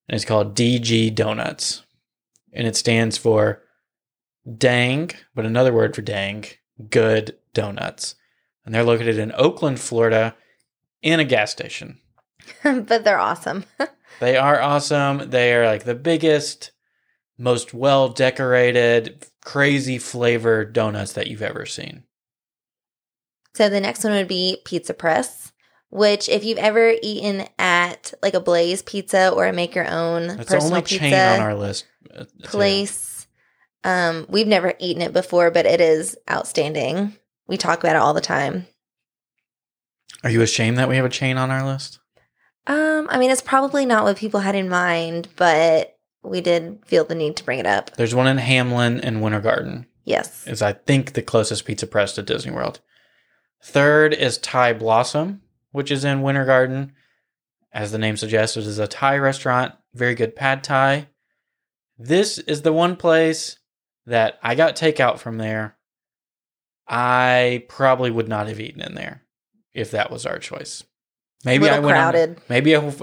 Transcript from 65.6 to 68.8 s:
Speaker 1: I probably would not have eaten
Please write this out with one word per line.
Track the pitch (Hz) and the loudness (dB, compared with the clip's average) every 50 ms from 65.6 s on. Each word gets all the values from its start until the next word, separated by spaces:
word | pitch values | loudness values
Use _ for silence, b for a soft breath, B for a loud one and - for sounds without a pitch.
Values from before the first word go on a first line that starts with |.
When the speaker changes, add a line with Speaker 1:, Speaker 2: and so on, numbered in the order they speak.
| 107 104 - _ _ _ _ _ _ _ _ _ _ _ _ _ _ _ _ _ _ _ _ _ _ | -6 -8 -12 _ _ _ _ _ _ _ _ _ _ _ _ _ _ _ _ _ _ _ _ _ _
Speaker 1:
I | - 117 120 123 123 127 127 127 127 127 127 123 123 123 120 - - | -4 -2 0 2 2 2 4 4 4 4 4 2 2 0 -4 -8 -10
probably | - - 135 131 131 127 127 120 | -4 0 2 2 2 2 0 -2
would | 113 117 110 | 0 -2 -2
not | 113 113 107 104 | -2 -2 -4 -4
have | 107 107 104 | -6 -8 -10
eaten | 110 - - - | -12 -14 -14 -12